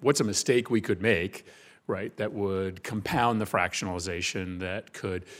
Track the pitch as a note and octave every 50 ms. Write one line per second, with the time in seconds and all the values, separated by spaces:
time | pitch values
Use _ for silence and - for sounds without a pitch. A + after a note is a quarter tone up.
0 | - C#3 C#3+ - C3+ G#2 F#2+ - - - B2 B2 A#2+ - A#2+ A2 - - G#2 E2+
1 | G2 A#2 G#2 E2 F2 G2 - - - - - - - - - _ - - G2+ F#2
2 | G#2 A#2+ - - G#2 G#2 - G#2 G2+ G2 F#2+ F#2+ F#2+ F#2+ F#2 F2+ - - A2+ G#2+
3 | G2+ - E3+ C3 A#2 A#2+ A#2 A2 G#2+ - - F#2+ F2+ F2+ - - A2 F#2+ F#2 F2+
4 | E2+ F#2 E2+ F2 E2+ - - G2+ F#2 F2+ F2+ F2 F#2 F2+ F#2 A2 - - - -
5 | - F#2+ F#2 F2+ F2+ - -